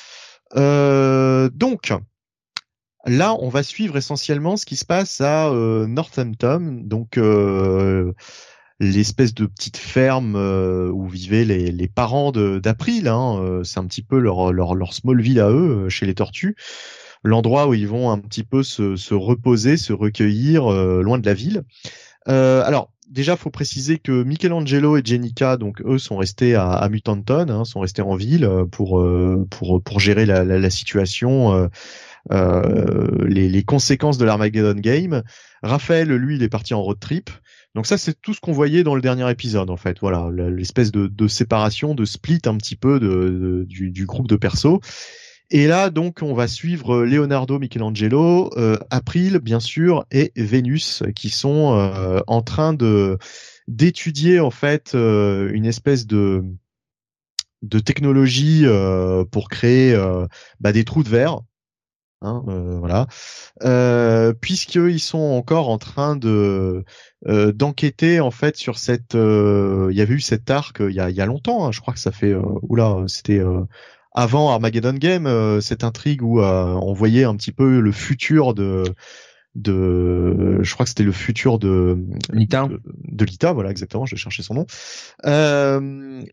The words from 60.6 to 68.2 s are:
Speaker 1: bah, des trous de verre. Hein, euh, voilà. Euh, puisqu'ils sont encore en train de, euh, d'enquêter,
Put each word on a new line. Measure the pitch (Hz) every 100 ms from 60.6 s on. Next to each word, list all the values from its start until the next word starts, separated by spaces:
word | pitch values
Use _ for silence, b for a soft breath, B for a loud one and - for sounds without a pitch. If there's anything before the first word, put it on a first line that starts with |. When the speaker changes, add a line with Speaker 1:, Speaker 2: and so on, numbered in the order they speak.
Speaker 1:
bah, | 101
des | 107
trous | 110 147
de | 120
verre. | 117 151 139 - _ _ _ _ _ _ _
Hein, | 101 120 120
euh, | 92 90 87
voilà. | 85 98 127 B B B B _
Euh, | 127 123 123 120 117 113 113
puisqu'ils | 113 - 185 - 175 175 165
sont | - 160
encore | 151 127 123 165 131
en | 110
train | - - 147
de, | 143 117 107 101 95 95 92 92 B B B -
euh, | 104 104
d'enquêter, | 104 143 143 147 - 165 170